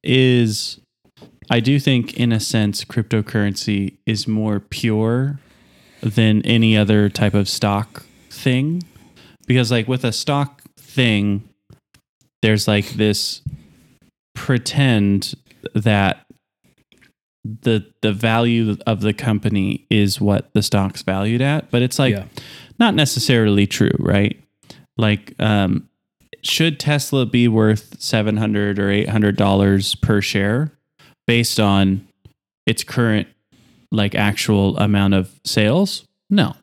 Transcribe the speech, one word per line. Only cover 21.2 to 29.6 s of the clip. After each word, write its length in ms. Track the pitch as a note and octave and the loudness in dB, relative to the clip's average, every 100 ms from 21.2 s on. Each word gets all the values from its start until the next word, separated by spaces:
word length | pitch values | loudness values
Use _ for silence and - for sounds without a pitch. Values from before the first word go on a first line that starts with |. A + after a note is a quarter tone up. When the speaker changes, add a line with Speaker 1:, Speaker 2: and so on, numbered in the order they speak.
| G#2 A#2 | -2 -2
Speaker 1:
at, 300 | C#3 D3+ - | -2 -2 -2
but 100 | A#2+ | -2
it's, 160 | B2 - | 0 0
like, 160 | C3 | 0
Speaker 2:
Yeah. 120 | G2+ F#2 - - - - - | -2 -8 -18 -20 -20 -20 0
Speaker 1:
not 160 | A#3 | 0
necessarily 720 | D#3 C#3 - - A#2+ G#2+ G2+ | 2 -2 -2 2 2 4 4
true, 300 | G2+ - - - | 2 2 0 2
right? 420 | - G2 G#2 - _ _ _ - _ - | 0 0 0 -4 _ _ _ -20 _ -2
Like, 360 | G#2+ G#2 - - | 0 0 -6 -4
um, 500 | A2 G#2 F#2+ - - _ _ _ _ - | 0 0 0 -2 -6 _ _ _ _ -12
should 360 | - - E3 C#3+ | -6 -2 -2 -2
Tesla 460 | D3+ C#3+ - C#3 | -2 -2 0 -2
be 220 | A2+ A#2+ A#2+ | 0 2 4
worth 520 | A2 G#2+ G#2+ - - | 4 4 2 -4 -12
seven 380 | - A2+ G#2+ G#2+ | -4 -2 -2 -2
hundred 400 | A2 G#2 G2+ G2+ | -2 -2 -2 -2
or 140 | G2 | 0
eight 180 | G2+ - | 0 0
hundred 260 | A2 G#2 | 2 2
dollars 600 | G2 G2+ G2 | 2 2 4